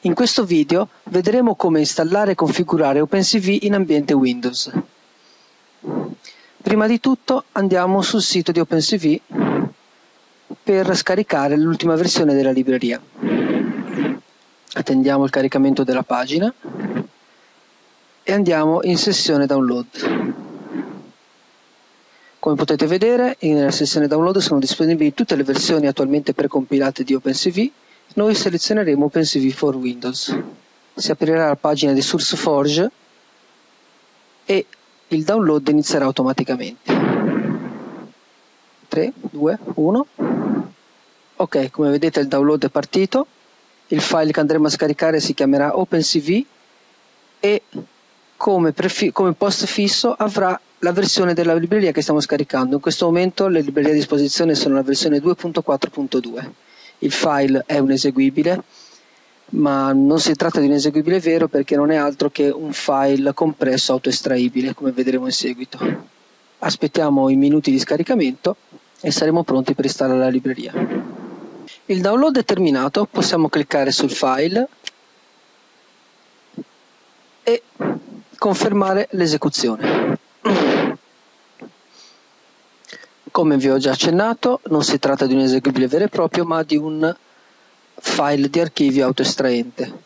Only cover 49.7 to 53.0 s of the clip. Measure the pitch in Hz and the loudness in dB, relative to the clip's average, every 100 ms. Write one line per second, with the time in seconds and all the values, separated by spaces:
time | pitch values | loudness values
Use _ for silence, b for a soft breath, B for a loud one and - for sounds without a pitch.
49.7 | - 202 - 240 - 214 202 185 180 _ | 0 0 0 -2 0 -2 0 -2 -2 _
50.7 | _ 175 180 196 - 180 170 165 165 170 | _ -2 0 0 0 0 2 2 2 2
51.7 | 208 190 151 143 151 143 143 147 135 127 | 2 2 0 0 0 0 -2 -2 -2 0
52.7 | 143 151 156 | 0 -2 0